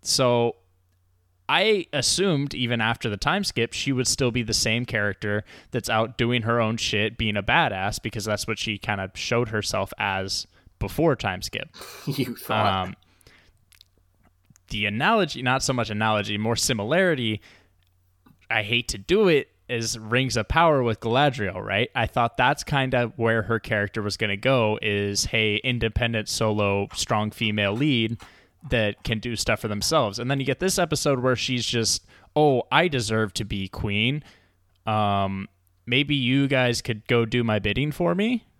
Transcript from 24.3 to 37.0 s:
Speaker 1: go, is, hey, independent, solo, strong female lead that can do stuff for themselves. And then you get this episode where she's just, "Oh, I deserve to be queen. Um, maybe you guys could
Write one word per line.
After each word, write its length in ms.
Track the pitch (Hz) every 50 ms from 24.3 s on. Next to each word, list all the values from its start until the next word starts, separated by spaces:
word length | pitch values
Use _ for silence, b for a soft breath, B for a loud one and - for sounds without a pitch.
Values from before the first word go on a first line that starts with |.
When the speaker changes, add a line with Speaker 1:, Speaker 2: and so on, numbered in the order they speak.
| 98 98
Speaker 1:
go, 420 | 104 131 135 127 113 107 107 -
is, 440 | - 107 104 101 101 101 101 98 -
hey, 320 | - - 113 110 107 104 107
independent, 720 | - 131 123 120 117 113 107 - 123 117 117 110 107 -
solo, 580 | - - 113 110 107 104 104 101 101 101 101 98 -
strong 380 | - - - - 107 107 107
female 420 | - - 120 110 104 107 104 101 101
lead 440 | 113 143 156 139 120 113 110 120 - B B B B B B B B - 143
that 340 | 127 120 107 104 104 _ _
can 160 | - 117 110
do 160 | - 123 117
stuff 240 | 104 - - 113 -
for 60 | - 110
themselves. 520 | 104 101 98 - 156 160 127 104 98 107
And 100 | 120 127
then 80 | 139 139
you 60 | 135
get 140 | 127 135 -
this 180 | 175 190 - -
episode 400 | 180 160 165 135 - 151 139 123
where 160 | 123 127 127
she's 300 | 113 - - 131 123 113
just, 400 | - - 120 113 110 - - b b b b b b _
"Oh, 280 | 151 151 151 135 120 - _
I 160 | - 147 170 180
deserve 460 | 143 131 113 104 110 110 110 104 -
to 100 | - 113
be 220 | 101 - 101 95 92
queen. 560 | - - - 107 101 104 110 120 139 151 b b b b b b b b b b _ _ _
Um, 640 | - 107 107 107 101 101 98 98 95 98 95 98 - _ _ _ _ _ _ _
maybe 300 | - 120 131 147 143 147
you 320 | 139 127 120 127 139 139 135
guys 340 | 139 131 127 123 120 113
could 240 | - - 117 107